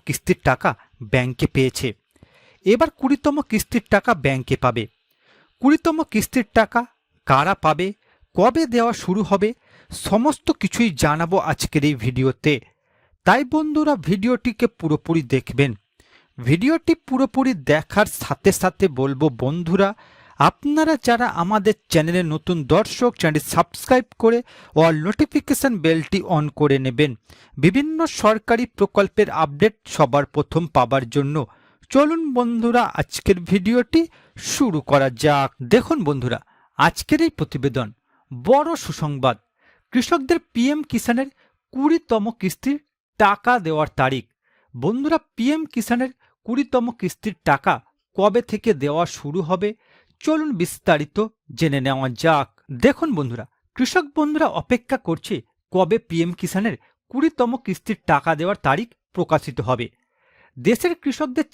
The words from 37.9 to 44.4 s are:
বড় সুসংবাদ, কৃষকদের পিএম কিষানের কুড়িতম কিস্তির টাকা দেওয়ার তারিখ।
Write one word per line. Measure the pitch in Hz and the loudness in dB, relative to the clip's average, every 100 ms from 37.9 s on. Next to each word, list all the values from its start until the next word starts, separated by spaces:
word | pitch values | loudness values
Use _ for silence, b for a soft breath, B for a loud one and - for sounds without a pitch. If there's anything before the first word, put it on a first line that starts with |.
| - _ _ _ | -12 _ _ _
বড় | 123 147 269 302 330 | -8 2 2 2 -4
সুসংবাদ, | - - 151 139 131 - _ _ _ _ _ | -8 -6 -6 0 -2 -2 _ _ _ _ _
কৃষকদের | 254 - 339 262 339 - | -2 0 -2 0 -2 -2
পিএম | 233 254 302 - | -2 0 -2 -4
কিষানের | 233 - 240 277 _ _ _ _ | -4 -2 -2 -4 _ _ _ _
কুড়িতম | 262 294 330 - 226 208 - | -2 0 0 0 -2 -2 -4
কিস্তির | 185 - 254 294 - _ _ - | -6 -4 -4 -4 -8 _ _ 2
টাকা | 202 202 240 247 160 | 2 2 2 0 0
দেওয়ার | 151 147 - | -2 -2 0
তারিখ। | 131 135 - _ | 0 -2 -8 _